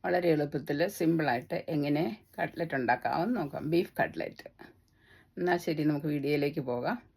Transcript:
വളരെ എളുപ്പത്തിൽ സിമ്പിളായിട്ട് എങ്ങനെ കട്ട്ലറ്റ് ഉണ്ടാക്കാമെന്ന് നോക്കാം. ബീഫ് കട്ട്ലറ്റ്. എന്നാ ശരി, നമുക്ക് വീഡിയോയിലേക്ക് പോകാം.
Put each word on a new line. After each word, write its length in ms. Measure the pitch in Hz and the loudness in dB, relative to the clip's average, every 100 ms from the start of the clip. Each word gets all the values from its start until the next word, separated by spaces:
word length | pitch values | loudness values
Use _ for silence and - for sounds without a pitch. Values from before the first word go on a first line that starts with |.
വളരെ 240 | 180 180 175 156 | 2 2 4 4
എളുപ്പത്തിൽ 440 | 147 147 156 147 180 - | 2 -4 -4 0 0 2
സിമ്പിളായിട്ട് 640 | 160 165 147 120 - 170 - 156 | 2 4 2 0 -2 -6 -2 -2
എങ്ങനെ 280 | 143 147 170 214 _ - | 2 2 0 -4 _ -6
കട്ട്ലറ്റ് 380 | 160 - 165 170 | -6 -4 -4 -2
ഉണ്ടാക്കാമെന്ന് 560 | 120 123 - 139 180 240 | 0 0 0 0 0 -2
നോക്കാം. 320 | 147 156 147 | -4 -4 0
ബീഫ് 200 | 165 202 - | 0 0 -2
കട്ട്ലറ്റ്. 480 | 95 80 - - - _ - - _ _ _ - _ - | -2 -2 -8 -8 -20 _ -20 -20 _ _ _ -20 _ -4
എന്നാ 160 | 180 175 175 | 0 0 0
ശരി, 180 | 160 151 | 2 2
നമുക്ക് 200 | 147 156 | 2 0
വീഡിയോയിലേക്ക് 480 | 147 139 147 143 160 131 | -2 0 2 2 -2 -4
പോകാം. 280 | 123 139 240 - | -2 -2 -4 -8